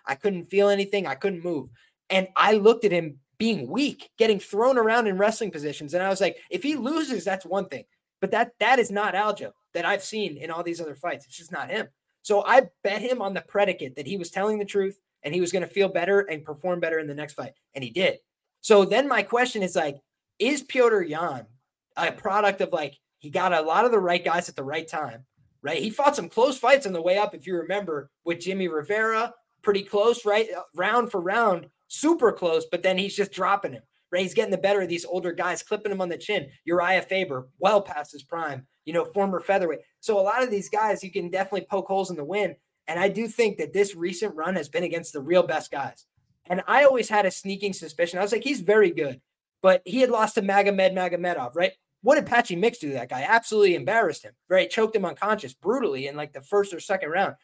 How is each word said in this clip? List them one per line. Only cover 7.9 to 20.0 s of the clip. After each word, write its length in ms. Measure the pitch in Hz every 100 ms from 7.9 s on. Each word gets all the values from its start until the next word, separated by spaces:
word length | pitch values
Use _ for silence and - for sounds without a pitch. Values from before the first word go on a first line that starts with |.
| _ _ _
But 100 | 185
that, 220 | 214 240 -
that 180 | 214 262
is 140 | 208
not 220 | 202 208
Aljo 360 | 180 214 - 107 - _
that 100 | 170
I've 200 | 170 196
seen 320 | - 214 196 143
in 160 | 160
all 100 | 165
these 180 | 170 170
other 140 | 160
fights. 320 | 135 175 135 -
It's 120 | -
just 120 | 160
not 180 | 170 131
him. 200 | 208 - _ _ _
So 240 | - 202
I 240 | - 254 262 _
bet 160 | 196 202
him 200 | 233 247
on 140 | 196
the 60 | 180
predicate 560 | - 202 202 170 135 139
that 100 | 143
he 100 | 196
was 140 | 165
telling 300 | 190 208 214
the 40 |
truth 360 | 202 202 196 196 _ _
and 100 | 143
he 60 | 180
was 100 | 175
gonna 160 | - 165
feel 220 | 196 190
better 320 | 170 175 202
and 240 | 196 156
perform 340 | 147 147 180 175
better 220 | 165 160
in 80 | 151
the 80 | 143
next 160 | 147
fight. 220 | - 127 - _
And 80 | 139
he 80 | 120
did. 280 | 113 180 - _ _ _ _
So 240 | - 208
then 240 | 190 208 285
my 160 | 233
question 400 | 233 240 247 220
is, 100 | 185
like, 220 | 180 156 135